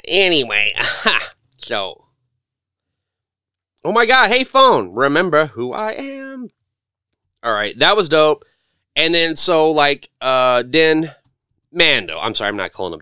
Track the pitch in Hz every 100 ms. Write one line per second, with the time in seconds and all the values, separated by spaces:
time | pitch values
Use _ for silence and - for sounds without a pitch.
0 | - 180 190 156 117 104 104 - - -
1 | 220 143 - _ _ _ - 107 92 -
2 | _ _ _ _ _ _ _ _ _ _
3 | _ _ _ _ _ _ _ _ 160 226
4 | 233 254 208 254 262 269 262 151 92 104
5 | 139 151 185 151 156 117 123 - - -
6 | 277 277 269 269 233 _ _ _ _ _
7 | _ _ _ _ 117 104 104 113 160 208
8 | 160 156 156 143 _ _ _ _ _ 143
9 | 160 170 165 151 180 165 156 151 143 143
10 | - - 131 131 127 123 123 156 160 156
11 | 160 - _ _ _ _ _ 170 160 127
12 | 85 80 113 107 104 104 90 - 90 80